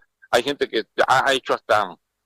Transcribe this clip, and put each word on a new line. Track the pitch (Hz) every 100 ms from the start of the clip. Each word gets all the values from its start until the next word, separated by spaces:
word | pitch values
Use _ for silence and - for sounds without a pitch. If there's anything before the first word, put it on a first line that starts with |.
| _ _ -
hay | 120
gente | 127 143 127
que | 113 - - -
ha, | 131 131
ha |
hecho | 135 -
hasta | 120 - 107 95 82 _ _